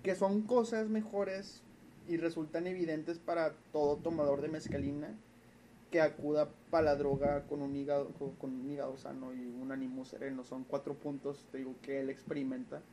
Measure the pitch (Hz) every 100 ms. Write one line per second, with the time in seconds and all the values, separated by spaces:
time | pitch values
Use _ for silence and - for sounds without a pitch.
0 | 190 185 196 202 214 247 226 226 220 220
1 | 214 202 196 190 202 - - - - -
2 | - 165 165 165 151 165 180 185 165 156
3 | 156 170 - 170 160 151 - 151 147 147
4 | 165 165 147 139 151 156 - 143 139 143
5 | 151 214 - - - - - - - 170
6 | 156 - 147 151 147 - - 165 156 143
7 | 143 139 143 143 - 147 139 139 139 143
8 | 143 - 139 - 135 131 131 143 131 135
9 | 139 135 127 127 123 120 131 135 131 131
10 | 131 - 135 131 123 131 127 139 147 143
11 | 147 143 139 139 - 135 131 123 - 139
12 | 135 135 - 151 135 127 123 147 -